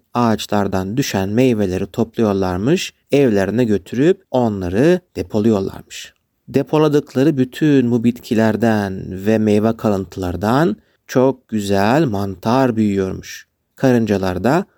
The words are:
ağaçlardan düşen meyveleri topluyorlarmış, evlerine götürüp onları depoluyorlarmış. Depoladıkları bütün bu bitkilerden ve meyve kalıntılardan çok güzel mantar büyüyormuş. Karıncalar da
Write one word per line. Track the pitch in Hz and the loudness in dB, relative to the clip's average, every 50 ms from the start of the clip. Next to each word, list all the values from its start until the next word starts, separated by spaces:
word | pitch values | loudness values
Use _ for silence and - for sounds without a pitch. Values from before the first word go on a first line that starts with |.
| _ _ - | _ _ -2
ağaçlardan | 123 120 113 107 104 - - 104 104 98 98 95 92 92 95 110 | 0 0 2 0 -2 -2 -4 -2 -2 -2 -2 -2 -4 -4 -4 -4
düşen | 135 135 - - 98 95 98 | -4 -4 -2 -2 -4 -2 -2
meyveleri | 104 120 131 131 117 104 101 92 90 92 101 | 0 2 2 2 2 0 0 -2 -2 -4 -6
topluyorlarmış, | - - 117 110 113 - - 117 104 98 95 95 92 90 90 104 131 170 190 - - _ _ _ - | -6 -2 -4 -4 -4 -2 -2 0 0 0 0 -2 -2 -2 -2 0 0 -2 -2 -2 -8 _ _ _ -2
evlerine | - 143 143 123 104 98 95 95 104 120 127 | 2 2 4 4 2 2 0 0 0 0 0
götürüp | 110 104 92 - - - 117 139 175 190 - _ - | 0 0 -2 -4 -6 -2 0 2 2 0 0 _ -4
onları | - 127 120 113 104 98 92 87 92 107 139 170 180 175 _ _ - | -2 0 0 0 -2 -4 -4 -4 0 2 2 2 2 0 _ _ -10
depoluyorlarmış. | - 90 - - 107 104 117 107 95 95 - - - - - - - - - _ _ _ _ _ _ _ | -10 -8 -4 -2 0 2 2 2 0 -2 -4 -8 -12 -18 -18 -18 -18 -18 -18 _ _ _ _ _ _ _
Depoladıkları | - 123 135 139 - 156 151 156 151 139 147 - - - 127 135 160 151 | -2 -2 -2 0 2 2 2 4 4 2 2 0 0 -2 2 2 2 2
bütün | 131 127 127 - - 160 151 143 135 120 120 | 0 -2 -2 -2 -2 2 4 4 4 4 2
bu | 120 117 113 | 0 2 0
bitkilerden | 120 120 - - - 117 107 110 110 104 101 117 113 110 107 101 98 95 92 80 - 92 92 95 | 0 -2 -2 -4 -2 0 2 2 2 2 2 2 2 2 0 -2 -4 -6 -8 -10 -10 -10 -6 0
ve | 107 110 | 0 0
meyve | 110 107 107 104 104 104 113 113 | 2 2 2 2 2 2 0 -2
kalıntılardan | - - 110 101 95 95 - - 98 92 90 87 87 101 107 123 139 117 104 214 - _ _ _ _ _ | 0 -2 -2 -2 -2 -4 -8 -8 -6 -6 -6 -4 -4 -2 0 0 2 0 0 -2 -6 _ _ _ _ _
çok | - - 135 127 135 131 - _ | -4 0 2 2 2 0 -2 _
güzel | - 113 107 101 98 101 98 101 107 127 156 165 | -8 -6 -6 -2 -2 0 0 2 2 2 2 0
mantar | 127 101 98 101 98 92 - - 113 117 135 135 123 110 | 0 -2 -4 -4 -6 -8 -6 -4 -2 0 2 2 0 0
büyüyormuş. | 113 107 104 98 98 95 95 92 90 - - - - - _ _ _ _ _ _ | 0 0 0 0 0 -2 -4 -6 -10 -12 -16 -18 -20 -20 _ _ _ _ _ _
Karıncalar | - - 131 123 120 113 104 101 95 95 92 90 92 95 | -2 0 2 2 2 2 0 0 0 0 -2 -4 -2 0
da | 123 147 180 202 _ _ | 0 0 0 -2 _ _